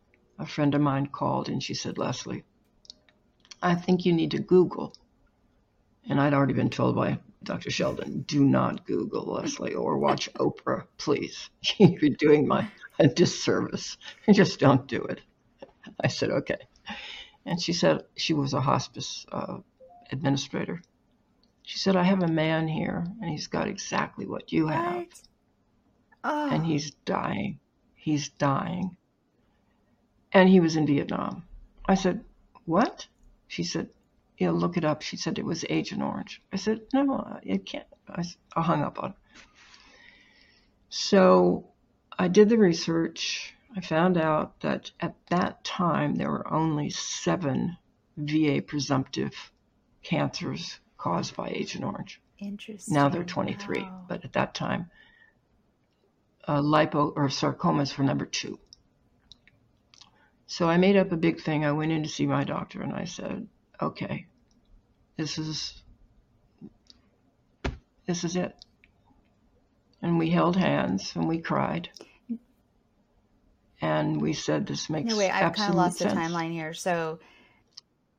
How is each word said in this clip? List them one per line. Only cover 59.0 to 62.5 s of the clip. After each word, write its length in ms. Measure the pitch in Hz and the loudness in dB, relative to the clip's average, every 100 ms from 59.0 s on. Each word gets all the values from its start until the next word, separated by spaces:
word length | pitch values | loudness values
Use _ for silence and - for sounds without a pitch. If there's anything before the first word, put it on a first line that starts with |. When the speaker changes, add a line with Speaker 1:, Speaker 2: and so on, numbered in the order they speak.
| _ _ _ - _ _ _ _ _ - - _ _ _ - | _ _ _ -20 _ _ _ _ _ -20 -20 _ _ _ -12
Speaker 1:
So 220 | - 170 | -2 2
I 80 | 170 | 4
made 180 | 185 202 | 6 6
up 160 | 190 | 4
a 60 | 165 | 2
big 240 | 170 165 | 0 0
thing. 240 | - 151 151 | -2 0 0
I 80 | |
went 180 | 147 156 | 0 0
in 120 | 160 | 0
to 60 | 151 | -2
see 180 | - 143 | -2 0
my 180 | 139 | 0
doctor 360 | 139 | -2